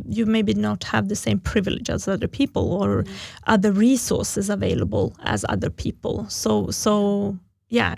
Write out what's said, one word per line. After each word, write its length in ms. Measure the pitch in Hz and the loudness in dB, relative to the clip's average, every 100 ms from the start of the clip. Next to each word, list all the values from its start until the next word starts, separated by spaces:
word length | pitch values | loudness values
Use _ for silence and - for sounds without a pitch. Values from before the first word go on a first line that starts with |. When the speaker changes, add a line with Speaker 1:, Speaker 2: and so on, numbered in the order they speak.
| - | -4
Speaker 1:
you 180 | 214 220 | 0 2
maybe 280 | 220 208 | 2 2
not 300 | 208 208 208 - | 2 0 -2 0
have 220 | 214 202 | 0 0
the 80 | 220 | -2
same 240 | 226 202 | 0 0
privilege 500 | - 214 190 - - | 0 0 0 -2 -2
as 180 | - - | -2 -2
other 200 | 196 180 | -2 -2
people 460 | - 277 - - | -2 -2 0 -2
or 300 | 185 202 202 | 0 0 0
Speaker 2:
Mm. 40 | 196 190 - - - | -2 -8 -14 -8 2
Speaker 1:
other 240 | 214 208 | 4 4
resources 800 | 196 233 262 - - - - 196 | 4 4 4 2 -2 -2 -2 -2
available 640 | 196 92 - 101 104 92 - | 0 0 0 0 0 0 -2
as 220 | - 104 - | -4 -2 -2
other 200 | 98 95 | -2 -2
people. 560 | - - - - 104 107 | -4 -6 -4 -4 -4 -4
So, 420 | - 220 - 190 | -4 0 0 0
so, 680 | - 220 208 202 202 202 190 - _ _ | -2 2 2 2 0 -2 -6 -14 _ _
yeah, 260 | 233 185 | 0 0